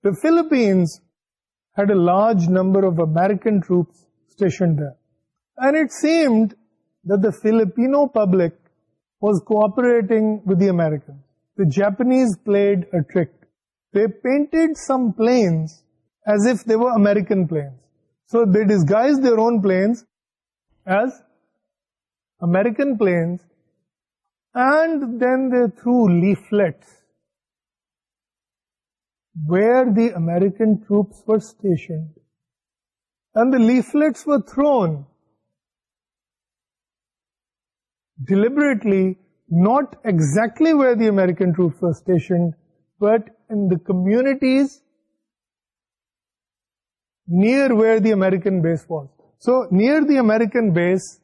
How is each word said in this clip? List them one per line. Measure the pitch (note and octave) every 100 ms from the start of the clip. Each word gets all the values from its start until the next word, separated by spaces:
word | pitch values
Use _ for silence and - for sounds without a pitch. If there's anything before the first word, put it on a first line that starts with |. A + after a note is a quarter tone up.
The | G3+ E3
Philippines | D#4 E4 D#4+ C4+ G#3+ F#3 E3 - _ _ _ _ _ _ _ -
had | G3+
a | G3 E3+
large | F#3 A3 G#3 E3+
number | F#3 F#3 G3 F#3+
of | E3 D#3+
American | D#3+ F#3+ G3 A#3 G#3
troops | - F3+ E3 _ _ _ _
stationed | _ F#3+ - F3 D3+
there. | D3 - _ _ _ _ _ -
And | C4 D#4
it | D4+ -
seemed | D4+ E4 D4 A3 A3 - _ _ _ _ F3+
that | G3+
the | G#3
Filipino | - G#3+ A3+ F3+ F3 B3+ C#4+ C#4
public | A3+ G3+ F#3 E3+ - _ _ _ _ _ _
was | G3+ F#3+ -
cooperating | G#3+ G#3+ G#3+ B3 A#3+ G3 A3 G#3+ G#3+
with | F#3 F#3
the | G3
Americans. | F3 D#3+ D3+ - C#3 _ _ _ -
The | F3
Japanese | C3+ G3+ G3 B3+ B3+ B3 F3+
played | - G3+ G3+ G3 F3
a | F3 C#3+
trick. | F#3 D#3 _ _ _ _ _ _
They | G3+ G#3+ -
painted | B3 C#4 D4 D#4+ D#4+ D4+
some | - C4 A#3+
planes | F#3 A3+ B3 F#3+ D#3+ D#3+ - _ _ _ _ -
as | G#3 A3
if | A#3+
they | A3+ A3
were | B3
American | A3 G3+ G#3 F#3+ G3 E3
planes. | D#3 C#3 C3 _ _ _ _ _
So | A3+
they | A3 G#3
disguised | G#3 G#3 D3 G#3 C4 C#4
their | C4 A3
own | A3+ A#3
planes | F#3+ F#3 G3+ A#3+ _ _ _ _ _ _ _ _ -
as | G3 B3+ - _ _ _ _ _ _ _ _ _ _ _ _
American | E3+ F3+ A3 A3 C#4+ A3
planes, | G3+ F3 E3+ F3+ _ _ _ _ _ _ _ _ _ _ _
and | B3 C4 D4+ E4 D#4 C4 A#3
then | B3 C4 C4
they | B3 A#3+ -
threw | A#3+ B3 G#3+ F3
leaflets | F#3+ G3 - G#3 F#3 - _ _ _ _ _ _ _ _ _ _ _ _ _ _ _ _ _ _ _ _ _ _ _ _ _ E3+
where | D3+ F3+ A3 B3+ B3+ G#3
the | A#3
American | F3+ E3 F3 G3 F#3+ A3 G#3+ -
troops | G3+ G3+ - -
were | A3
stationed. | - _ G3+ E3 - D#3+ D#3+ _ _ _ _ _ _ _ _ _ _ _ _
And | G#3+ B3
the | C4
leaflets | A3+ B3 - D4 D#4 A#3 -
were | C#4
thrown | - - D4 C4 F3 D3+ C#3+ _ _ _ _ _ _ _ _ _ _ _ _ _ _ _ _ _ _ _ _ _ _ _ _ _ _ _ _ _ _ -
deliberately, | B2+ G3 A3+ C#4+ D4 A3 G#3+ G3 F#3+ F#3 _ _ _
not | E3+ F#3+ C4 C4+ -
exactly | A#3 E3+ D3+ E3+ A3+ - D#4+
where | D4+ C4
the | A#3 A3+
American | G3 F#3 E3+ F#3
troops | E3 F3 -
were | F3
stationed, | - - F3 - F3 E3+ D#3 _ _ _ _
but | G3+ A3+ A3 _ _
in | G#3+ F#3+
the | F3 -
communities | F#3 F#3 A3+ C4+ C4+ C4 C4 C#4 - _ _ _ _ _ _ _ _ _ _ _ _ _ _ _ _ _ _ _ _ _ _ _ _ -
near | E3+ G#3 C4+ C#4
where | A3 A3+ A3
the | G#3+
American | G3+ F#3+ F#3 G3+ F#3
base | E3 E3 -
was. | D#3+ C#3 _ _ _
So | - B3+ G3
near | F#3+ A#3 D4+
the | D4 C#4
American | A3 A3 A3+ A#3+ A3
base | E3+ F3 F#3+ - -